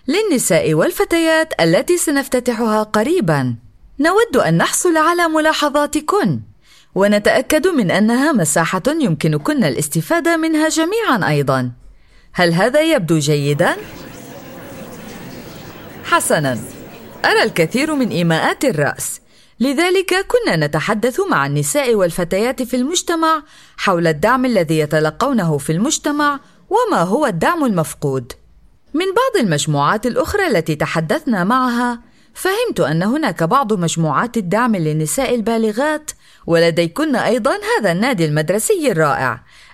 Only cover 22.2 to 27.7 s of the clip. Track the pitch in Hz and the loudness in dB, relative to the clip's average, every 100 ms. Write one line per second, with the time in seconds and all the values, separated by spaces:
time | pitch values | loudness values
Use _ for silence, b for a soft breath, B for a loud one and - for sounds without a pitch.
22.2 | 175 190 240 254 240 254 262 349 - 330 | -2 0 -2 -2 -2 -2 -2 -2 -2 0
23.2 | 320 311 - b b b - 175 165 151 | 2 0 -4 b b b -2 2 2 2
24.2 | 208 254 254 214 160 160 151 156 156 156 | 2 2 2 0 2 0 2 2 0 0
25.2 | 269 240 170 147 151 160 262 - 311 294 | 0 0 0 0 0 0 0 -2 -2 0
26.2 | 294 277 b b b 415 466 240 180 254 | 0 -2 b b b 0 2 2 2 2
27.2 | 277 170 277 339 269 | 0 0 0 0 0